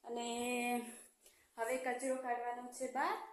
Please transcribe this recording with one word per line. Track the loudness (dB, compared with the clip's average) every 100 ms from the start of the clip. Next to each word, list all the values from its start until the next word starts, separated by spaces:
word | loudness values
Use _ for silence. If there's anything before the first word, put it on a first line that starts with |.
અને | -4 -2 0 0 2 2 2 2 0 -12 -20 _ -20 -20 _ -2
હવે | 0 2
કચરો | 2 0 2 0
કાઢવાનો | 2 0 0 -2 -6
છે | -4 -2
બહાર. | 2 2 0 -6